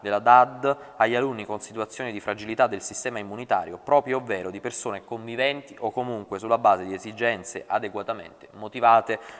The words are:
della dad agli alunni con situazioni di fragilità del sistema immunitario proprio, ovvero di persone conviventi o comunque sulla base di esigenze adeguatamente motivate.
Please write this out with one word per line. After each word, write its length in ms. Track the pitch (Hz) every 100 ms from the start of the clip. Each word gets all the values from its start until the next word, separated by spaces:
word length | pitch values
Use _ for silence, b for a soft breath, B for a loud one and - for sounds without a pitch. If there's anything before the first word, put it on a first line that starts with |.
della 180 | 101 104
dad 580 | 113 127 127 131 139 139 B B
agli 180 | 113 120
alunni 300 | 135 113 101
con 160 | 104
situazioni 500 | - 110 107 - 123
di 80 | 104
fragilità 480 | 104 104 107 113 120
del 140 | 98
sistema 380 | - 101 127 117
immunitario 580 | 101 107 123 98 85 87
proprio, 400 | - 143 131 131
ovvero 320 | 120 98 90
di 100 | 95
persone 460 | 120 - 123 98 -
conviventi 720 | 113 113 117 135 143 - -
o 120 | 123
comunque 480 | 131 123 113 101 98
sulla 180 | 110 117
base 280 | 113 95 92
di 80 |
esigenze 720 | 95 107 104 117 104 90 95 -
adeguatamente 800 | 107 107 104 98 107 85 - -
motivate. 640 | 101 107 127 117 113 107 110 B